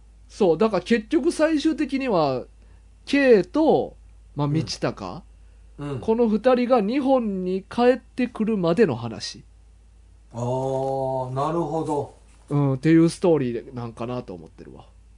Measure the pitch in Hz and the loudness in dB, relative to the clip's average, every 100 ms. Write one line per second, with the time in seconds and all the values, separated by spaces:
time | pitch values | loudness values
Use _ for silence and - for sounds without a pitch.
0 | - - - - 190 160 214 190 - 233 | -20 -20 -10 0 2 4 2 0 0 0
1 | - 320 294 339 311 311 320 311 294 269 | 0 0 0 0 2 2 0 -2 -4 -4
2 | 269 185 147 131 - - - - - _ | 0 0 0 -2 -8 -18 -20 -20 -20 _
3 | - 285 262 214 175 294 311 156 95 - | -2 4 6 6 4 2 4 2 0 -8
4 | - - - 143 143 156 107 - 143 113 | -20 -20 -12 -4 -2 -2 -2 -6 -6 -6
5 | 95 127 - - - - - - 143 131 | -10 -12 -16 -20 -20 -20 -20 -14 -10 -6
6 | - 226 233 214 254 247 240 254 202 269 | -2 0 0 2 2 2 2 0 0 -2
7 | 269 262 220 190 180 190 - - 247 254 | 0 0 0 -4 -4 -6 -4 0 2 2
8 | - - 247 - 220 214 165 170 196 113 | -2 -4 -4 -2 -2 0 2 4 2 2
9 | 120 101 - 107 - - - - _ - | -6 -10 -12 -14 -20 -20 -20 -20 _ -20
10 | - - - 117 123 131 131 131 135 135 | -20 -20 -16 -8 -4 -4 -2 -4 -4 -4
11 | 131 131 127 131 151 170 151 160 151 147 | -4 -4 -6 -4 -2 -2 -4 -4 -2 -4
12 | - - - - - 143 143 131 160 165 | -6 -12 -20 -20 -4 0 0 0 4 4
13 | 165 - 180 151 127 117 - 123 117 110 | 4 2 2 2 0 -6 -10 -12 -12 -10
14 | 117 123 120 87 82 - 73 65 - - | -8 -8 -10 -14 -18 -20 -20 -20 -20 -20
15 | - | -20